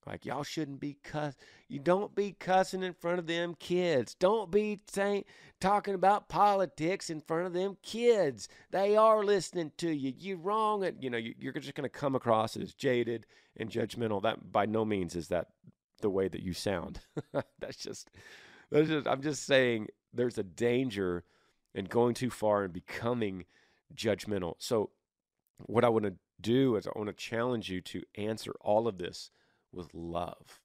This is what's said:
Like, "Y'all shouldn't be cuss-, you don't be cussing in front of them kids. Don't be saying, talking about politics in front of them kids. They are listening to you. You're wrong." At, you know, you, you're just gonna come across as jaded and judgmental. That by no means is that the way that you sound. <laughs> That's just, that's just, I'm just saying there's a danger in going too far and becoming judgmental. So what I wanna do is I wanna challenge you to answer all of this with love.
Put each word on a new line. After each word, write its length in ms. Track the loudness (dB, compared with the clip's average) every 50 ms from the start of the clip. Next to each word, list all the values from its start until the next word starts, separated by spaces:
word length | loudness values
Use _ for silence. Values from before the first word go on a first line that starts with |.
| _ -12
Like, 160 | -12 -10 -8
"Y'all 200 | -6 -6 -6 -6
shouldn't 360 | -6 -6 -6 -6 -6 -6 -10
be 200 | -10 -10 -10 _ _
cuss-, 320 | -10 -6 -6 -6 -6 -8 _ -20 -20 -20 -20 _ _
you 120 | -12 -4
don't 340 | 2 2 2 2 2 -4 -2
be 200 | -2 -2 -2 -4
cussing 500 | _ -2 4 4 4 4 4 0 -6 -4
in 100 | -6 -6
front 240 | _ -4 -2 -2 -2
of 80 | -2
them 300 | -2 -2 -2 -2 -4 -4
kids. 580 | -8 -6 -2 0 2 2 4 4 2 2 0 -4
Don't 380 | _ 4 4 4 4 0 0
be 300 | 0 2 2 2 -2 -6 _ -10
saying, 380 | -4 -2 0 0 0 -2 -4 _ -16 -20 -20 -20 _ _
talking 360 | 0 2 2 2 0 -2 -2
about 340 | 4 6 6 6 4 0 _
politics 800 | 2 4 6 6 6 4 2 0 -2 -2 -2 -2 -2 -2 -4 -8
in 120 | -10 -10
front 260 | -6 -4 -2 -2 -2 -2
of 60 | -2
them 240 | -2 -2 -2 -4 -8
kids. 640 | _ -10 -6 2 4 6 6 6 4 2 0 -4 -12 -16 -18 -20 -20 _
They 260 | -2 0 2 4 6
are 280 | 6 8 8 6 4 4
listening 480 | 4 2 2 2 -2 -4 -4 -6 -6 -6 -6
to 120 | -2 -2
you. 240 | -2 0 -2 -4 -6
You're 220 | -6 -6 -8 -8 -6
wrong." 460 | -4 -2 0 2 2 2 2 0 0
At, 180 | -2 -4 -4
you 80 | -6 -4
know, 80 | -4 -4
you, 160 | -4 -6 -10 -8
you're 140 | -10 -8 -8
just 200 | -8 -10 -8 -8
gonna 160 | -6 -6 -6
come 240 | _ -2 -2 0 0
across 420 | 0 2 4 4 4 4 0 -2
as 200 | -6 -8 -8 -10
jaded 500 | _ 0 2 2 2 2 0 -2 -6 -6 _ _ _ _ _ _ -8
and 140 | -8 -6
judgmental. 500 | -2 -4 -4 -4 -4 -4 -2 -2 -2 0
That 300 | 0 0 0 0 -6 -2
by 160 | 0 2 2 2
no 180 | 2 0 2
means 300 | 2 0 0 -2 -2 -4
is 140 | -6 -4 -2
that 180 | -2 -2 -2 _ _ _ _ -20 -20 _ _ _ _ _
the 80 | -2 0
way 160 | 2 2 0 0
that 160 | -2 -4 -6
you 100 | -6 -6
sound. 460 | -4 -2 -2 -2 -2 -4 -6 -10 -14 -16 _ _ -12 -12 _
<laughs> 280 | -6 -6 -6 _ _ _
That's 180 | -12 -12 -12 -12
just, 340 | -12 -12 -12 -12 -14 _ _ -20 -20 -20 -20 -20 -20 -20 -20 -20 -16 _
that's 180 | 4 4 4 4
just, 200 | 2 -2 0 0
I'm 160 | -2 -2 -2
just 220 | -4 -4 -4 0
saying 420 | 4 4 6 6 6 4 0 -2 -6 -12 _ _ _ -4
there's 240 | -2 -2 -2 0 -4
a 60 | -6
danger 800 | -6 -2 0 2 2 4 4 2 0 0 0 0 0 0 -2 -4 _ _ _ _ _ _ _ _ _ _
in 120 | -8 -6
going 280 | -2 2 2 4 4 2
too 160 | 0 -4 -6
far 340 | -4 0 2 2 4 4 2
and 80 | 0
becoming 720 | -6 -10 -12 -10 -10 -6 -2 -2 -2 0 -2 -4 -4 -8 -12 _ _ _ _ _ _ _ _ _ -14
judgmental. 580 | -4 0 0 0 0 -2 -4 -2 -2 -2 -4 -6 _
So 320 | -4 -2 0 0 0 0 _ _ _ _ _ _ _ _ _ _ _ _ _ _ -14
what 180 | -2 0 2 4
I 60 | 4
wanna 240 | 4 2 0 0 -6 -6 _ _ _ _
do 360 | -2 2 4 4 6 4 4
is 100 | 2 -2
I 60 | -4 -8
wanna 180 | -6 -6 -8 -8
challenge 580 | -10 -10 -6 -4 -2 0 0 -2 -2 -4 -4
you 100 | -6 -6
to 220 | -6 -8 -10 -10 -12 _ _
answer 380 | -8 -4 -4 -4 -6 -6 -10 -12 -6
all 260 | 0 2 2 4 4 2
of 120 | -4 -4
this 320 | -8 -8 -8 -10 -16 -16 _ _ _ _ _ _ _ _
with 220 | -14 -12 -12 -12 -12
love. 680 | -12 -10 -6 -6 -4 -6 -6 -10 -14 -20 -20 -20 -20 _